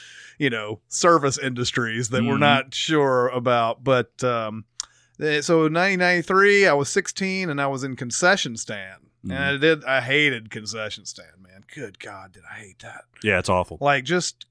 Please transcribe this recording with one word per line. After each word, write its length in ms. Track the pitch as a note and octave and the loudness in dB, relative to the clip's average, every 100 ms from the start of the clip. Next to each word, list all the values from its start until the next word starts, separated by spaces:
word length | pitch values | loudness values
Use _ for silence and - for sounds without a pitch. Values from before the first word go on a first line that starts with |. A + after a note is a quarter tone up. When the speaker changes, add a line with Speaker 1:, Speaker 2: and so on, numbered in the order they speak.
| - - - - | -20 -20 -20 -4
Speaker 1:
you 120 | C#3+ | -2
know, 300 | A2+ G#2 G#2+ _ | -2 -6 -10 _
service 480 | - F3+ E3 C#3+ - | 0 4 4 4 -2
industries 760 | C3+ B2 B2 - A#2 A2+ A2 | -4 -4 -2 -2 -2 -2 -2
that 120 | B2+ | -2
we're 120 | A#2+ | 0
Speaker 2:
Mm-hmm. 60 | C#3 | 2
Speaker 1:
not 340 | D3 C#3 C3 | 4 2 0
sure 520 | - - D#3 C#3 B2+ B2 | -6 0 2 2 2 0
about. 540 | B2+ B2 A#2+ A2+ A#2 | 0 0 2 0 -2
But, 400 | C3 B2+ A#2 - | 0 0 0 -4
um, 420 | B2+ A#2 A2 A2 - - - _ _ - | -2 -2 -4 -10 -12 -12 -12 _ _ -6
eh, 200 | D3+ D3+ | -2 0
so 260 | C#3+ E3 D#3 | 2 2 4
in 60 | |
nineteen 260 | E3 F#3+ F#3 | 2 0 2
ninety-three, 680 | F3+ F3+ D#3+ F#3+ G3+ G3+ F#3+ | 2 2 2 4 6 6 6
I 60 | |
was 140 | C#3+ C#3 | 4 2
sixteen 600 | G3+ - - F#3+ F#3+ F#3 | -2 -4 -4 -4 -4 -4
and 100 | C#3+ | -2
I 60 | C#3 | -2
was 160 | C3+ | -4
in 140 | C3+ B2+ | -6 -8
concession 600 | B2 - F3+ G3 C3+ A2+ | -8 0 2 2 0 -8
stand. 440 | - G#2+ F#2+ F#2+ _ _ - | -10 -12 -14 -18 _ _ -8
And 40 | |
Speaker 2:
Mm-hmm. 100 | C3 | -4
Speaker 1:
I 140 | C#3 C#3 | -2 2
did, 280 | D#3 D#3 | 2 2
I 160 | B2 C3 | 0 -2
hated 480 | A#2+ C#3+ D3 A#2+ A2 | 2 2 2 0 -6
concession 520 | A2+ G#2+ A2 G#2+ G#2+ | -12 -10 -8 -8 -10
stand, 280 | F#2 - E2+ F#2 | -14 -18 -20 _
man. 220 | F#2 F#2+ G#2+ | -20 -20 -20
Good 240 | D#3 A2+ F#2+ | -16 -16 -16
God, 320 | G#2+ G2+ F#2+ | -18 -18 -20
did 140 | F#2 F2 | -20 -20
I 120 | G#2+ | -18
hate 180 | G#2 - | -20 -20
that. 240 | A2+ - - _ | -20 -20 -20 _
Speaker 2:
Yeah, 160 | G#2+ F#2 | -2 0
it's 80 | F#2 | 2
awful. 280 | F#2 F2 F2 | 0 -2 -2
Speaker 1:
Like, 240 | C#3+ C#3 | 0 0
just, 420 | C3 F3 - - - | 0 -2 -2 -8 -14